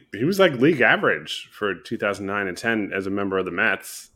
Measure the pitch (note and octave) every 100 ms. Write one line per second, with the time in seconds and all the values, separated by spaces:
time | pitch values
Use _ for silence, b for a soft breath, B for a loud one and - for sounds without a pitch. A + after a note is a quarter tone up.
0 | - G2 C#3+ F#3+ F#3 B2 C#3+ D3 A2+ F#3
1 | D3+ D#2+ D2+ - - - G#2 F2 - G#2+
2 | G#2 G2 G2 G2+ G2 F2 A2+ A2+ G2 F#2+
3 | F#2+ G2+ G2 F#2+ F#2 F2 G#2+ G2 - -
4 | -